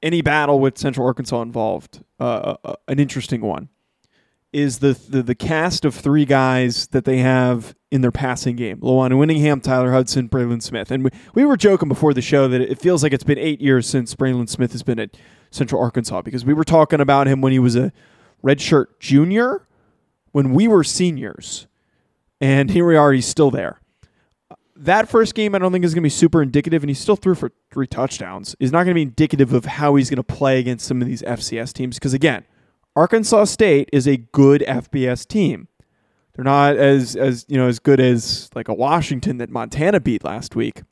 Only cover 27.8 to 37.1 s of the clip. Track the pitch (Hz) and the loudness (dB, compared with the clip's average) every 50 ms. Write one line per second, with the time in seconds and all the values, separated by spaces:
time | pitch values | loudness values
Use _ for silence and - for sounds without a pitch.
27.8 | 135 127 - - 127 139 - - - 90 92 98 101 - - _ 135 127 139 170 | -6 -6 -4 -4 -4 -6 -6 -10 -14 -14 -14 -14 -14 -16 -8 _ -4 0 0 2
28.8 | 180 185 180 170 156 139 117 - 156 151 - 139 139 120 135 123 117 - - - | 2 2 0 0 -2 -4 0 0 0 0 4 2 2 2 2 -2 -2 -4 -8 -2
29.8 | 147 147 143 143 135 123 143 127 127 _ - - 143 135 135 131 123 123 123 113 | 0 2 2 2 2 0 -2 -6 -6 _ -6 -2 0 0 0 0 0 -2 -6 -8
30.8 | - - 120 127 123 123 131 113 - - 120 113 - - - 117 117 117 - - | -6 -6 -4 -4 -4 -4 -6 -8 -8 -8 -8 -8 -8 -8 -8 -8 -10 -10 -10 -10
31.8 | 131 127 120 - - 143 127 127 139 160 131 107 - _ _ _ _ _ _ _ | -10 -10 -10 -8 -6 -4 -2 0 0 0 0 -2 -8 _ _ _ _ _ _ _
32.8 | _ _ _ - 160 180 - 226 220 214 233 220 214 196 - - 220 202 156 143 | _ _ _ 0 2 2 2 0 0 2 4 4 4 2 2 0 2 4 4 2
33.8 | 139 - - 143 123 143 139 127 117 _ _ - 139 139 139 143 139 - 135 123 | 2 2 0 0 2 2 0 0 -2 _ _ 4 6 6 6 4 2 -2 -4 -6
34.8 | 127 _ - 139 131 127 123 123 - _ - 214 196 147 127 92 - - _ _ | -6 _ -6 -4 -2 -2 -4 -4 -8 _ -2 0 0 0 -2 -4 -10 -20 _ _
35.8 | _ _ _ _ _ _ _ _ _ _ _ - 131 135 139 143 143 143 143 120 | _ _ _ _ _ _ _ _ _ _ _ -6 -2 2 4 4 4 4 4 4
36.8 | 139 139 139 139 127 113 | 4 4 4 4 2 -2